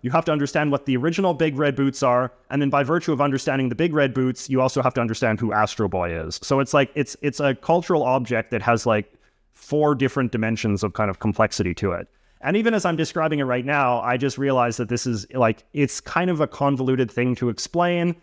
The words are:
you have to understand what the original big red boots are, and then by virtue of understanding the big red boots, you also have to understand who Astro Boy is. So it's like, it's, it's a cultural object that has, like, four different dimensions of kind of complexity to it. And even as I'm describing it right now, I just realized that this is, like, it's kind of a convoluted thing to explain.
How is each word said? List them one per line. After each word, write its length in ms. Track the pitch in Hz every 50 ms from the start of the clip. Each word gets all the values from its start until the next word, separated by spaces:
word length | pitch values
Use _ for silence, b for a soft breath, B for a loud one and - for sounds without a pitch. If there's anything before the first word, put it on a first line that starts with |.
you 100 | - 127
have 140 | 131 165 160
to 60 | 170
understand 400 | 165 147 143 139 - 156 151 147
what 140 | 139 143 -
the 120 | - 131 123
original 360 | 123 165 170 196 196 185 170
big 240 | 135 165 156 139 131
red 180 | 151 143 135
boots 280 | 127 139 139 131 - 139
are, 280 | 127 123 123 127 120 - _ _ -
and 120 | - 139
then 80 | 147 139
by 140 | 139 143 143
virtue 300 | 123 160 175 - - 156
of 80 | 127
understanding 480 | 143 143 135 135 - 160 131 135 131 123
the 60 | 117
big 180 | - 160 175 151
red 200 | 151 143 135 117
boots, 360 | 131 127 127 123 - - -
you 100 | 135 127
also 220 | 127 127 - 139
have 120 | 123 127 -
to 60 | 131
understand 380 | 120 110 113 - - 117 107 107
who 140 | 120 107 104
Astro 340 | 107 107 104 - - 110 95
Boy 240 | 92 92 87 87
is. 280 | 82 82 80 80 82 - -
So 160 | - 143 135
it's 140 | 139 - -
like, 180 | 147 139 - -
it's, 220 | 151 135 - - -
it's 180 | - 147 135 -
a 160 | 147 139 131
cultural 480 | - - - 165 180 175 - 185 156 135
object 480 | 123 127 135 123 110 123 113 113 -
that 100 | - 110 107
has, 220 | 120 117 110 -
like, 280 | 120 110 107 101 - _ _ _ _ _ _ _ _ _
four 420 | _ - - 143 151 151 147 147
different 360 | 127 135 127 - 143 131 117
dimensions 520 | - 113 110 110 113 104 - 110 101 98 -
of 100 | 104 90
kind 160 | - 110 101
of 100 | 95 -
complexity 540 | - 107 98 - 110 104 - - 104 90 85
to 180 | - - 98 87
it. 140 | 87 92 - _ _ _ _ _ _
And 160 | - 139 175 214
even 160 | 220 233 226
as 120 | 208 -
I'm 100 | 180 165
describing 440 | 156 160 - - 175 160 160 151 147
it 40 | 139
right 220 | 127 123 127 120
now, 340 | 139 147 143 139 123 123 117
I 160 | - 120 123 127
just 200 | 135 139 127 -
realized 420 | 139 139 131 127 120 120 110 -
that 100 | 123 104
this 160 | 120 117 -
is, 220 | 127 120 107 95 - -
like, 300 | 127 123 113 110 - - _ -
it's 280 | 147 143 127 - -
kind 280 | - - - 165 180 185
of 120 | 180 151
a 60 | 156 -
convoluted 640 | - - 143 143 143 127 131 127 131 127 127 113
thing 240 | - - 123 127 123
to 140 | - 127 120
explain. 680 | 110 - - - - 170 175 175 175 175 170 175 165 -